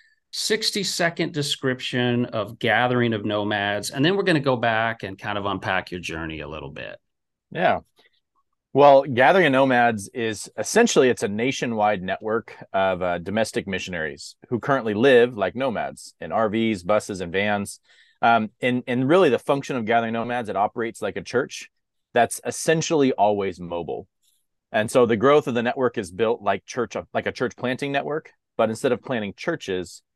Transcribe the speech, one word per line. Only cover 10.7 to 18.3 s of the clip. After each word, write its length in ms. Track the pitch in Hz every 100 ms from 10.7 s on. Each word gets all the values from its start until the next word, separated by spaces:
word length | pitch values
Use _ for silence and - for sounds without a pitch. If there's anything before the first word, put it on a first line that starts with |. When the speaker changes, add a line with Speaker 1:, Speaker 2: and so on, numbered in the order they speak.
| - 233 - 131
Speaker 2:
it's 160 | 113
a 60 | 110
nationwide 760 | 104 123 135 139 113 104 104
network 540 | 92 95 110 113 - - -
of, 280 | 98 95 92
uh, 180 | 90 87
domestic 480 | 85 104 110 - 92
missionaries 680 | 92 90 87 78 71 - - -
who 100 | 120
currently 340 | - 135 113
live 440 | 104 135 123 120 120
like 180 | 95 113
nomads 580 | 135 98 71 69 - -
in 140 | 87
R 160 | 101 110
Vs, 340 | 107 113 104
buses, 380 | 87 104 - 98
and 100 | 90
vans. 480 | 90 104 104 101 - _ _ _ _
Um, 280 | 117